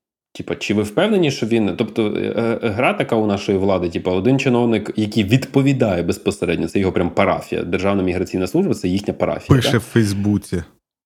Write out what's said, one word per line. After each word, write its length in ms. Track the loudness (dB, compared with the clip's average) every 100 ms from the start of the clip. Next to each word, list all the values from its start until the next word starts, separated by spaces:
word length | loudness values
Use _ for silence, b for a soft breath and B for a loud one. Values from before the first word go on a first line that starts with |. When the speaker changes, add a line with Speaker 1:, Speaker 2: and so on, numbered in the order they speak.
| _ _ _
Speaker 1:
Типа, 220 | -12 -8 -6
чи 180 | -2
ви 100 | 0
впевнені, 480 | 0 -2 0 2 2
що 140 | 0 0
він, 300 | 0 0 -2
тобто, 300 | -4 -2 -2
е, 520 | -2 -4 -2 -2 -2
е, 60 | -2
гра 240 | 0 0
така 220 | 0 0 0
у 120 | 2
нашої 300 | 0 0 0
влади, 320 | 2 0 -2
типа, 220 | -4 -2
один 280 | 0 2 2
чиновник, 520 | 2 2 2 0 -2 -4
який 280 | -2 0
відповідає 800 | 2 2 2 2 2 2 2 0
безпосередньо, 640 | -2 -2 -4 -2 -2 -2 0
це 120 | 0
його 120 | 0
прям 180 | 0 0
парафія, 540 | 2 2 0 -2 -6
Державна 400 | -4 -2 0 0
міграційна 440 | 0 -2 -2 -2 0
служба, 260 | 0 0
це 140 | 0 0
їхня 260 | -2 -2
парафія, 440 | -2 -2 0 2 4
Speaker 2:
Пише 140 | 4
Speaker 1:
да? 60 | 0
Speaker 2:
в 40 |
Фейсбуці. 840 | 2 2 2 0 0 0 -2 -6 -6 _ _ _